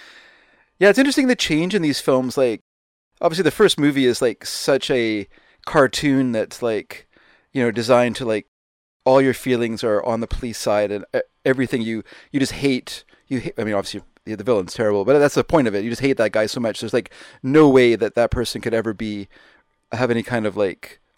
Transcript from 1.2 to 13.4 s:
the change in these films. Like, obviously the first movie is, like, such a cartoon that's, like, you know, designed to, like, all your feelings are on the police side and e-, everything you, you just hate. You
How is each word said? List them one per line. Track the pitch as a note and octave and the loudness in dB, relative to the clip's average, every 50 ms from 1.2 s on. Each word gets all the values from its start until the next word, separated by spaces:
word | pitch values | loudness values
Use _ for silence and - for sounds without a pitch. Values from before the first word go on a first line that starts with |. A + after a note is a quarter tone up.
| C4 B3+ | 2 2
the | A#3+ - | 2 0
change | - - D#3+ D3+ E3+ F3+ G#3+ | 0 -2 0 0 0 0 0
in | G3 | 0
these | D#3+ D3 C3 - | 0 0 -2 -2
films. | - D3 C3+ C3 B2+ B2+ - C#3+ | 0 2 2 2 0 -2 0 0
Like, | C3 A#2+ G#2+ - _ _ _ _ _ _ _ _ _ _ _ - | 0 0 0 -4 _ _ _ _ _ _ _ _ _ _ _ -2
obviously | - E3+ D#3+ F3 F3 | -2 -2 0 2 0
the | D3 | 0
first | - - G#3+ F3 - - | 2 4 4 4 4 4
movie | C#3+ D3 C#3 C#3 C3 | 2 2 2 2 2
is, | B2 A2+ - | 2 2 2
like, | C3+ A#2 G#2 _ - | 0 -2 -2 _ -12
such | - - - - - C#3 B2+ - - | -12 -10 -6 0 0 0 0 0 -2
a | C#3 B2 A#2 A2 G#2+ G#2 G2 _ _ _ _ _ _ _ - | -2 0 0 0 -2 -4 -6 _ _ _ _ _ _ _ -14
cartoon | - - D#3 C3+ B2 - - D#3 C#3+ C3+ C3+ C3 B2+ A#2 | 0 4 4 4 4 2 -2 0 0 2 2 0 0 -2
that's, | A2 F#2+ - - - | -2 -4 -4 -6 -6
like, | B2 A#2 A2 G2+ - _ - - _ _ _ _ _ _ _ _ _ _ - | -4 -2 -2 -2 -4 _ -18 -20 _ _ _ _ _ _ _ _ _ _ -4
you | C3+ A#2+ | -2 -2
know, | A#2+ | -2
designed | G2+ B2 A2+ A#2 B2+ A#2+ B2 A#2+ A2 - | -2 -4 0 2 4 4 4 2 -2 -6
to, | C3 | -4
like, | A2+ A2 G#2 - _ _ _ _ _ _ _ _ _ _ _ - | -4 -4 -4 -6 _ _ _ _ _ _ _ _ _ _ _ 0
all | C3 C3 C3+ | 4 4 4
your | C3+ C3 A#2 | 4 4 0
feelings | - - C3 B2 A#2 A#2+ A2+ A2+ G#2 - | -2 -2 -2 0 0 0 -4 -4 -4 -2
are | A2+ G#2 G2+ - | 0 0 0 0
on | A#2+ A2+ A2+ | -2 -4 -4
the | A2+ - | -4 -6
police | - - C3 A#2 G#2+ - | -6 -8 -8 -8 -10 -6
side | - A#2 G#2 G#2 G#2 G2 | -4 0 0 0 0 0
and | G#2 G2+ F2 - - | -4 -8 -8 -6 -6
e-, | B2+ - _ _ _ - | -6 -6 _ _ _ -2
everything | C3+ C3 C3 B2+ - - A#2+ | -2 0 0 0 -2 -2 -4
you, | A2+ A2+ A2+ A2 - - - - - _ | -4 -4 -6 -8 -8 -12 -20 -20 -20 _
you | - - | -2 -2
just | C3+ - | -2 -2
hate. | - - C#3 C#3 C3 A#2+ - - - - - _ _ _ _ - | -4 -2 -2 0 -2 -2 -4 -10 -16 -16 -18 _ _ _ _ -8
You | C3 A#2+ | -8 -6